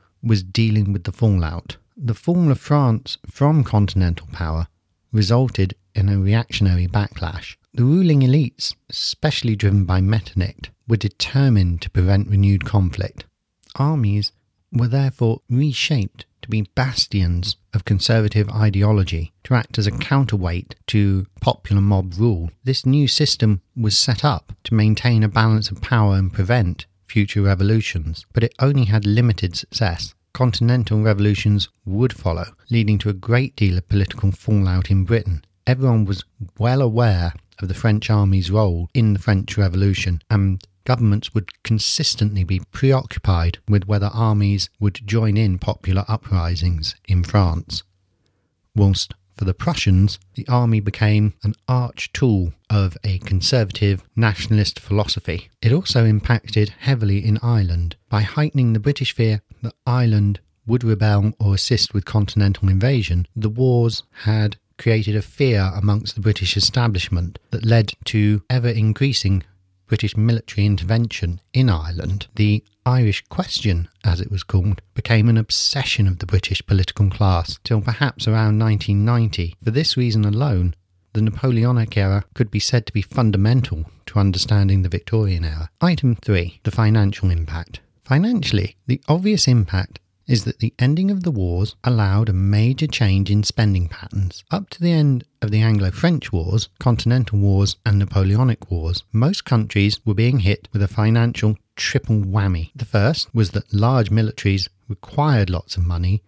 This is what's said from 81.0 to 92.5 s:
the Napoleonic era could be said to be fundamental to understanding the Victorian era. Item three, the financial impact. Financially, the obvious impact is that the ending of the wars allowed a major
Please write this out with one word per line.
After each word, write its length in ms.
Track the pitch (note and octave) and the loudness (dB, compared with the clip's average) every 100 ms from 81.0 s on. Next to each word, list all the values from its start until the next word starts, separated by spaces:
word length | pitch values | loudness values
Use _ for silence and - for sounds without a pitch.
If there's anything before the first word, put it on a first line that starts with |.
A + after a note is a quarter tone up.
| _ | _
the 100 | G#2+ | -2
Napoleonic 720 | A2 - C3+ A#2 A#2+ A#2+ G#2+ G2+ | 0 0 0 2 2 2 0 0
era 280 | G2 G2+ - | 2 0 -2
could 160 | - G#2+ | -4 -2
be 80 | G#2 | -2
said 260 | - A#2+ - | -2 -2 -2
to 60 | |
be 80 | G#2 | -4
fundamental 840 | - - A2 F#2 G#2+ B2+ - D#2 D#2 - - | -4 0 2 4 2 2 0 -4 -8 -14 -4
to 120 | G#2 | 0
understanding 640 | G2 F2 - G#2 G2 G2 | 2 0 0 2 4 2
the 60 | F2+ | 0
Victorian 560 | F2 - A2 G2+ F2 | -4 -2 0 0 -2
era. 260 | E2 D2+ E2 - | -4 -6 -8 -2
Item 360 | F3 D#3+ B2+ A2+ | 0 2 0 0
three, 440 | - F#2+ F2 - | 0 -2 -2 -6
the 80 | G#2 | -4
financial 580 | - A2 A2 G2+ - F#2 | 0 2 4 2 0 0
impact. 500 | E2+ D#2+ E2+ - - _ _ | 0 -4 -8 -12 -18 _ _
Financially, 720 | - C#3 G#3+ A3+ - G#2+ - - - | -2 0 2 -2 0 -2 -2 -6 -6
the 120 | C3+ - | -4 -2
obvious 380 | E3 G#3 G#3 C3 | 0 0 0 2
impact 540 | B2 F#2 F#2+ - - _ _ - | 2 2 -2 -4 -10 _ _ -2
is 140 | A2+ | -2
that 160 | - - | -2 -4
the 160 | A2 - | -4 0
ending 280 | B2 D#3+ G3 | 0 0 0
of 140 | G3 | -2
the 80 | F3 | -2
wars 460 | A2+ F2+ F2 G#2+ - | -2 -2 -2 -4 -4
allowed 440 | B2 A#2 G2 G2+ G#2+ | -2 0 2 2 2
a 40 | |
major 560 | F#2 G2 | 0 2